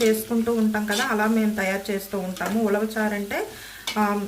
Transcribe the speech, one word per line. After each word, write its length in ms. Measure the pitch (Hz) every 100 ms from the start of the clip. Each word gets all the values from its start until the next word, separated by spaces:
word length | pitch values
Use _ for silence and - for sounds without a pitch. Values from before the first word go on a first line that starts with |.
చేసుకుంటూ 500 | 226 220 220 233 226
ఉంటాం 340 | 233 214 214 214
కదా, 180 | 208
అలా 220 | 262 214 214
మేము 280 | 226 214
తయారు 380 | 214 190 196 196
చేస్తూ 260 | 196 196 196
ఉంటాము. 460 | 185 185 180 214
ఉలవ 240 | 220 208 220 220
చారు 160 | 214
అంటే, 320 | 202 202 294 427 - - - - 214
ఆ, 280 | 208 208